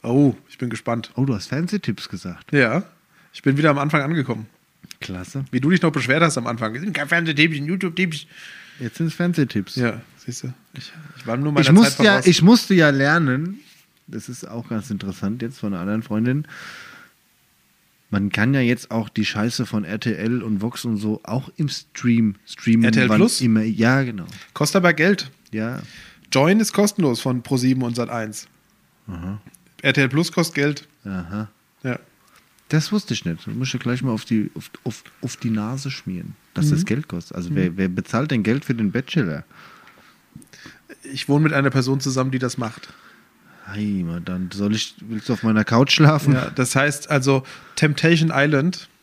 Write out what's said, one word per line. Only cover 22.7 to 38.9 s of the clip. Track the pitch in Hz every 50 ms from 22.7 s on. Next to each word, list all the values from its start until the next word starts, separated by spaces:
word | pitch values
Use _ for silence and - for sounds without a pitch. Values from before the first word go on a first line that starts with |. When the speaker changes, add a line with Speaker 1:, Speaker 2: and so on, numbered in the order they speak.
| 113 113 113
Speaker 1:
R | 110
T | 110 127
L | 127 120
Speaker 2:
wann | 107
Speaker 1:
Plus? | 107 - - - -
Speaker 2:
immer. | 131 117 110 107
Ja, | 107 113 107 107 110 117 131 139 135
genau. | 123 110 98 82 87 - - - - _
Speaker 1:
Kostet | - 151 147 -
aber | 196 175 175
Geld. | 165 - 151 190 208 180 - 135 _ _ _ _
Speaker 2:
Ja. | - 110 110 117 127 - - - - - - - - _ _ _
Speaker 1:
Join | - 131 139 165 196 220
ist | 220 -
kostenlos | - - - - - - 175 139 117 110
von | - 131 127 123
Pro | 117 - 139
sieben | 127 123 131 131 131
und | 127 120 117
Sat | 123 120 113
eins. | 120 117 110 110 104 - - _ _ _ _ _ _ _ _ _ _ _ _ 107
Speaker 2:
Aha. | 92 85 87 92 101 104 _ - - _ _ _ _ -
Speaker 1:
R | - 143
T | 131 147
L | 135 127
Plus | 127 151 175 -
kostet | - 185 165 165 -
Geld. | 143 143 147 147 139 - _ _ _ _
Speaker 2:
Aha. | 101 95 92 85 82 98 104 110 107 _ _ _ _ _ _
Speaker 1:
Ja. | - 131 120 - - _ _ _ _ _ _ - _ _ _ _ _ _
Speaker 2:
Das | - 156 156 -
wusste | 208 214 - - 120
ich | - -
nicht. | 85 82 82 -
Das | 104 104
musst | 117 131 127 -
du | 123
gleich | - 120 123 127
mal | 131 131
auf | 110 107 -
die, | - 117 110 104 - _
auf, | - - - - - _
auf, | 123 107 - _ - _ _
auf | - 123 -
die | - - 117
Nase | 110 107 104 110 131 135 135 139
schmieren, | 131 - - 92 92 87 82 - - _ _ _ _
dass | - 151
Speaker 1:
Mhm. | 151
Speaker 2:
das | 147 151 185
Geld | - 107 135 156 -
kostet. | - 87 - - -
Also | 92 87 87 -
wer, | 95 92 90
Speaker 1:
Mhm. | 85
Speaker 2:
wer | 95 95 92
bezahlt | 90 95 95 - - 113 143 151
denn | 143 113 98
Geld | 110 117 143 -
für | - 131
den | 117 110 98